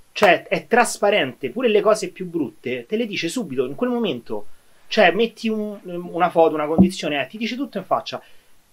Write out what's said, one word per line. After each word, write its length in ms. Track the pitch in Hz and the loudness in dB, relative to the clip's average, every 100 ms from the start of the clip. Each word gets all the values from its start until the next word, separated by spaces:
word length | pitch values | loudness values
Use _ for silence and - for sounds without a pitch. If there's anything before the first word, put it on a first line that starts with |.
| - | -10
cioè 320 | - 190 156 - | 2 4 4 2
è 180 | 175 - | -6 0
trasparente, 840 | 233 226 - 202 208 135 117 131 | 2 2 2 2 2 0 -4 -8
pure 180 | 160 240 | 0 2
le 120 | 208 | 4
cose 280 | 214 208 175 | 4 0 -2
più 180 | - 180 | -8 -8
brutte 580 | 165 123 - 123 127 117 | -4 -6 -6 -8 -8 -6
te 80 | 214 | -4
le 100 | 233 | -4
dice 220 | 151 165 | -4 -6
subito, 380 | 247 170 127 127 | -4 -6 -2 -4
in 80 | |
quel 160 | 143 247 | -2 -2
momento, 560 | 240 208 123 - 107 - - _ _ - | 0 -2 -4 -6 -6 -6 -12 _ _ -4
cioè 240 | 220 180 | 4 4
metti 360 | 175 233 - 220 | 4 0 -2 -4
un, 300 | 214 208 202 | -4 -6 -10
una 460 | 180 175 175 170 175 | -10 -10 -6 0 0
foto, 240 | 170 160 | 4 4
una 120 | 151 147 | 4 0
condizione, 560 | 160 185 - 160 143 | 4 4 2 -4 -4
eh, 40 | 127 | -4
ti 80 | 214 | -6
dice 200 | 226 254 | -6 -6
tutto 220 | 247 202 | -6 -6
in 60 | |
faccia. 360 | - 127 - 127 - - _ - _ | -2 -4 -4 -12 -14 -20 _ -20 _